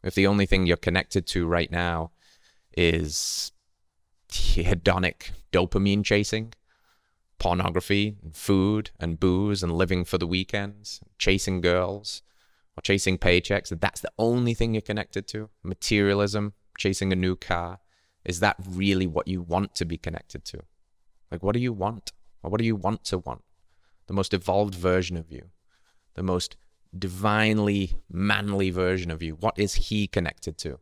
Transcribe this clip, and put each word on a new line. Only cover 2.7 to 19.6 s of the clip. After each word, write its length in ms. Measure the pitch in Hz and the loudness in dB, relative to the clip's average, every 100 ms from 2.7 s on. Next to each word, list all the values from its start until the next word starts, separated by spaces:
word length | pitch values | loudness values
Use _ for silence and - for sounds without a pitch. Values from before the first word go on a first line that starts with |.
| - | 2
is 720 | 85 82 78 73 - - - _ _ _ _ _ _ _ _ | 2 2 -2 -4 -4 -6 -8 _ _ _ _ _ _ _ _
hedonic 1000 | - - - 87 90 98 92 92 - - - - | 0 4 4 4 2 2 2 0 -2 -12 -14 0
dopamine 520 | 92 90 101 101 101 | 0 2 2 4 2
chasing, 480 | 101 104 104 110 110 - _ _ _ _ _ _ _ _ | 2 2 2 -4 -6 -16 _ _ _ _ _ _ _ _
pornography, 760 | - 90 92 87 - 101 104 107 | 0 2 0 -2 2 2 2 -4
and 140 | 80 80 | -16 -12
food, 540 | - 98 95 107 113 - | 0 2 4 0 -4 -8
and 220 | 85 82 | -6 0
booze, 420 | 95 90 104 101 | 2 2 2 0
and 100 | 87 | -2
living 320 | 82 90 92 | 0 2 0
for 140 | 87 90 | 0 -2
the 80 | 87 | 0
weekends, 760 | 92 92 104 101 101 101 - - _ | -2 -2 -6 -6 -12 -16 -18 -18 _
chasing 420 | - 95 - 92 | 0 2 0 0
girls, 600 | 87 90 90 101 107 - _ _ _ _ _ - | 2 2 0 -6 -10 -14 _ _ _ _ _ -12
or 60 | |
chasing 340 | - 98 95 92 | 0 2 2 2
paychecks, 560 | 92 87 - 98 - | 4 4 4 -2 -2
if 80 | 82 | -4
that's 200 | 95 - | -4 -4
the 120 | - - | -12 -2
only 340 | 113 123 120 | 0 2 0
thing 220 | 117 117 | 0 0
you're 60 | 110 | -2
connected 460 | - 107 - - 95 | -4 -6 -6 -8 -8
to, 200 | 107 107 _ | -12 -12 _
materialism, 880 | - 92 - 107 101 101 101 104 104 - _ - | -10 -8 0 4 4 4 2 0 -4 -6 _ -4
chasing 360 | 98 98 98 | -2 0 0
a 40 | 92 | 2
new 200 | 92 92 | 0 -2
car, 420 | - 87 87 92 _ _ _ _ | -4 -4 -4 -12 _ _ _ _
is 160 | - 85 | -8 0
that 160 | 101 - 92 | 2 0 -6
really 380 | 92 98 95 92 | 0 2 4 2
what 220 | 80 - | -2 -2
you 140 | 92 | -6
want 320 | 87 87 | -2 -2